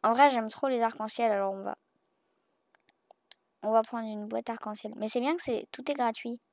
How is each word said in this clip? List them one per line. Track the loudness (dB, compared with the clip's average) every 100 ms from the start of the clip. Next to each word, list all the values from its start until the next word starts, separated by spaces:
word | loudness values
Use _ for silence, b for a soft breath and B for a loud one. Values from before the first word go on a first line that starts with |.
En | 2
vrai, | 8 8
j'aime | 6 -2
trop | -2 0
les | 2
arcs-en-ciel, | 0 0 -6 0 2
alors | 2 0
on | -2
va... | -6 -10 _ _ _ _ _ _ _ _ _ _ _ _ _ -20 _ -20 _ _
On | 2
va | 2
prendre | 2 -6 -6
une | -8 -6
boîte | -6 -4
arc-en-ciel. | -8 -8 -10 -10 -6
Mais | -2
c'est | 0
bien | 0 -2
que |
c'est, | -2 -4 -4
tout | -10 -6
est |
gratuit. | 0 0 -2 -8 -10 _